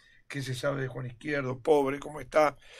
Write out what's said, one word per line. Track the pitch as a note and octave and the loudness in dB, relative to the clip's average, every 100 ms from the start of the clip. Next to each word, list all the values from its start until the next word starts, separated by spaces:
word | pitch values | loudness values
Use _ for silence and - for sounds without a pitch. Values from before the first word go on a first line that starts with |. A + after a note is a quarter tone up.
| _ _ - | _ _ -12
qué | C#3+ | -8
se | C3 | -6
sabe | B2+ C#3+ C#3 | -2 -2 -2
de | C3 | -4
Juan | B2+ B2 | -8 -10
Izquierdo, | - D3+ D3 B2+ C3 | -10 -4 -4 -4 -2
pobre, | - D3 C3+ C#3+ | 4 4 4 -2
cómo | D3 D3 | -8 -12
está. | B2+ D#3 D3 - - | 0 4 4 2 -12